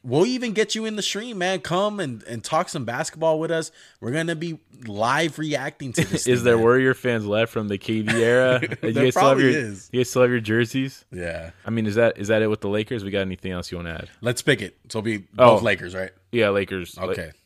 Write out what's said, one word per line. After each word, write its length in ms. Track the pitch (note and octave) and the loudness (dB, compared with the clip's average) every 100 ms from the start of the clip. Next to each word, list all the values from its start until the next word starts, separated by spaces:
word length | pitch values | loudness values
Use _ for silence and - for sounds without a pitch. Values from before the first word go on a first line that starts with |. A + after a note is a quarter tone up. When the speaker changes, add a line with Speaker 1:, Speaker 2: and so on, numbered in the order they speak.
Speaker 1:
We'll 220 | B2+ C3+ A3+ | 0 2 2
even 260 | B3+ A#3+ | 0 -2
get 220 | G#3 G#3 | -2 -2
you 100 | A3 | -4
in 120 | A3 G#3+ | -6 -6
the 60 | |
stream, 360 | - G3+ B3 G#3 | -6 -6 -8 -4
man. 220 | F3+ F#3+ | -2 -2
Come 400 | - F3 G#3 G#3 | -2 0 0 -2
and, 240 | D3+ A2+ | -6 -8
and 180 | - A#2 | -10 -12
talk 260 | - D#3+ F#3 | -2 -2 -2
some 160 | D#3+ | -6
basketball 540 | A2+ B2 D#3 D#3 D#3+ D#3 | -6 -6 -8 -2 0 0
with 120 | D#3+ | 0
us. 180 | E3 D#3 _ - _ | -4 -6 _ -20 _
We're 100 | A2 | -6
gonna 240 | D3 E3 | -4 -4
be 240 | D#3+ E3+ D#3 _ - A#2 | -6 -8 -10 _ -18 -10
live 520 | G#2 A#2 C#3+ E3 D3 | -2 0 2 -2 -4
reacting 540 | D#3 C#3+ C#3 - C#3 | -4 -4 -6 -10 -6
to 120 | A#2 | -4
this 220 | - - B2 | -2 -2 2
Speaker 2:
<laughs> 0 | |
Is 120 | A#2+ | 2
Speaker 1:
thing, 40 | |
Speaker 2:
there 120 | A#2+ A#2 | 4 4
Speaker 1:
man. 60 | |
Speaker 2:
Warrior 300 | A2+ B2+ C3 | 6 4 4
fans 300 | B2+ B2+ A#2 G#2 | 0 -2 -2 0
left 260 | G#2 A2+ | 0 0
from 160 | A#2 G#2 | -2 -4
the 80 | G2+ | -4
K 240 | - A2 | -2 -4
D 220 | G#2+ A2+ | 0 2
era? 360 | A#2 B2 B2+ B2+ | 4 4 4 2
Speaker 1:
<laughs> 220 | A#2+ - | 0 -4
Speaker 2:
You 100 | A2+ | -2
Speaker 1:
There 120 | A2+ | 2
Speaker 2:
guys 80 | B2+ | 2
still 140 | - - | 4 4
have 80 | C3+ | 6
Speaker 1:
probably 160 | C#3 | 4
Speaker 2:
your, 80 | D3 | 4
Speaker 1:
is. 280 | A2+ G2 - | -2 -10 -4
Speaker 2:
you 80 | B2 | -2
guys 100 | B2 | 0
still 120 | B2+ | 4
have 80 | B2 | 4
your 100 | B2 | 4
jerseys? 640 | G#2+ A2 A#2 C3+ C3+ - _ | 2 2 2 -2 -4 -10 _
Speaker 1:
Yeah. 380 | F2+ E2+ E2 E2 - - | -10 -8 -8 -12 -14 -4
Speaker 2:
I 40 | |
mean, 160 | A2+ G#2+ | -2 0
is 80 | G#2 | 4
that, 200 | A#2 - | 2 2
is 100 | G2+ | 0
that 120 | A2 | 2
it 60 | A2 | 2
with 140 | G#2+ | 0
the 60 | G2+ | -2
Lakers? 360 | G#2 G#2+ A#2+ | -4 -4 -6
We 60 | G2 | -4
got 100 | G2 | -4
anything 320 | F#2+ F2+ F#2+ | -4 -6 -8
else 180 | F2+ - | -8 -8
you 60 | F2 | -10
wanna 140 | E2+ | -10
add? 160 | D#2+ - _ | -10 -14 _
Speaker 1:
Let's 180 | A2+ A#2+ | -4 -2
pick 180 | - B2+ | 0 0
it. 140 | F#2+ _ _ | -2 _ _
So 100 | A2+ | -6
it'll 20 | |
be 200 | G#2+ G#2+ F2+ - | -4 -6 -8 6
Speaker 2:
Oh. 160 | B2 A2 | 8 8
Speaker 1:
both 60 | |
Lakers, 320 | A2+ F#2+ F2+ | 4 0 -4
right? 160 | F#2 F#2+ _ _ | -8 -10 _ _
Speaker 2:
Yeah, 160 | A#2 G#2 | 0 2
Lakers. 480 | G2+ F#2+ F#2+ F2 - | 2 -2 -6 -8 -8
La- 80 | F#2 | -6
Speaker 1:
Okay. 200 | F#2 E2 - | -6 -8 -16